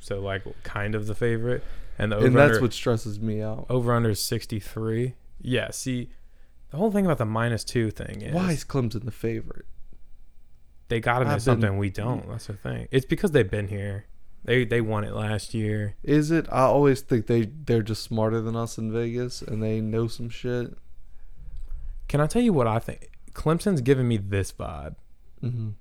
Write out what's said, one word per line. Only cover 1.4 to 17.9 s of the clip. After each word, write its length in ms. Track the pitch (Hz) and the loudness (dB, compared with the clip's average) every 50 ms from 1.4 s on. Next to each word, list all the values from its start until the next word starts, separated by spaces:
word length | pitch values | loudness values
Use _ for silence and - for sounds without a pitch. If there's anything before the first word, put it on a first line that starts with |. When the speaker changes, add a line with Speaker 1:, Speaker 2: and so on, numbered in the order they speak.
| 120 120 123 - - - - - - - - - | 0 0 0 -2 -2 -4 -4 -4 -4 -4 -4 -2
Speaker 1:
And 120 | 104 107 | 0 0
the 40 | 104 | 2
Speaker 2:
And 180 | 104 113 131 127 | 4 6 8 8
that's 20 | 135 143 147 | 10 8 8
Speaker 1:
over-under, 80 | 110 107 | 8 6
Speaker 2:
what 100 | 127 110 | 4 2
stresses 480 | - - - 127 117 110 - 110 104 101 | 0 0 0 2 2 2 0 -4 -4 -4
me 220 | 110 110 107 107 | -2 -2 -2 -2
out. 240 | 107 107 110 - - - | -2 -4 -4 -4 -4 0
Speaker 1:
over-under 420 | 123 127 117 120 120 117 117 113 | 0 2 2 4 4 4 4 4
is 100 | 104 - | 2 2
sixty-three. 920 | - - 123 110 - - 117 107 - - - 113 110 110 110 117 123 131 123 - - - - - | 0 -2 -2 -2 -2 -4 -6 -6 -6 -6 -6 -4 -2 0 0 0 0 -2 -4 -8 -14 -16 -14 -8
Yeah, 280 | - 123 127 113 107 104 | -4 0 0 0 0 -2
see, 400 | 110 - - 131 127 123 120 - - - - - - - - - - - - - | -6 -6 -4 -4 -4 -4 -6 -8 -12 -16 -18 -20 -20 -20 -20 -20 -20 -20 -16 -8
the 60 | - 147 | -2 0
whole 120 | 208 226 | 0 2
thing 140 | 196 208 196 | 4 4 4
about 140 | 180 147 - | 4 4 2
the 80 | 117 | 2
minus 360 | 107 110 113 117 120 117 104 | 0 0 0 2 2 0 -2
two 280 | - - - 123 113 107 | -2 -2 0 0 0 0
thing 320 | - - 117 - - 101 | -2 -4 -8 -8 -8 -8
is 100 | 104 131 147 | -6 -2 0
Speaker 2:
Why 180 | 175 185 180 | 0 2 2
is 120 | 160 127 - | 0 -2 -2
Clemson 400 | - - 139 123 113 110 110 123 | -2 0 0 0 0 -2 -4 -6
the 60 | 120 | -8
favorite? 560 | - - - 117 113 113 - - - - - - - - - - - - - - - - - - - - - - - - - - - - - - | -8 -4 -4 -4 -4 -4 -6 -6 -8 -8 -8 -10 -10 -10 -10 -10 -10 -12 -12 -14 -14 -14 -16 -16 -16 -18 -18 -18 -20 -20 -20 -20 -20 -12 -6 -4
Speaker 1:
they 100 | 117 117 | -2 0
gotta 260 | 110 120 120 127 127 | 2 2 2 2 2
know 60 | 113 | 2
Speaker 2:
I've 40 | 110 | 2
been 40 | - | 2
Speaker 1:
something 360 | - 135 120 113 113 101 98 101 | 4 4 4 4 4 2 2 0
we 100 | 101 98 | -2 -2
don't. 360 | 92 - 104 123 123 - - - | -2 -4 -2 -2 -2 -4 -4 -8
That's 180 | 113 113 - - | -10 -10 -8 -10
the 60 | 101 | -10
thing. 340 | - - 127 123 117 117 - | -8 -8 -8 -6 -6 -4 0
It's 160 | - 135 131 | 2 2 2
because 240 | - 170 - - 196 | 2 0 2 2 4
they've 180 | 151 135 107 98 | 6 6 4 4
been 180 | - 104 104 98 | 2 -2 -2 -2
here. 380 | 104 98 98 101 98 101 - - - - - - - - | -4 -4 -6 -6 -6 -8 -10 -12 -16 -16 -14 -14 -14 -6
They, 220 | - - 120 127 123 | 0 2 4 4 4
they 160 | 107 117 120 | 4 2 2
won 240 | 113 107 107 104 104 | 2 2 0 0 -2
it 80 | 107 104 | -2 -4
last 400 | 107 107 107 107 104 - - - | -4 -2 -2 -2 -2 -4 -4 -4
year. 400 | 110 107 107 107 107 104 101 104 - | -2 -2 0 0 -2 -2 -4 -6 -4
Speaker 2:
Is 300 | - - 147 151 151 151 | 0 4 4 4 4 4
it? 160 | 165 160 - - | 2 2 2 2
I 120 | - 127 | 4 6
always 380 | 131 120 113 143 147 139 131 123 | 6 8 8 8 8 6 6 4
think 240 | - - 135 113 104 | 2 2 2 2 4
they, 160 | - 120 117 110 | 4 4 2 2
they're 380 | 104 - 156 147 - 120 113 | 0 -2 -6 0 2 2 2
just 200 | 107 107 | 2 0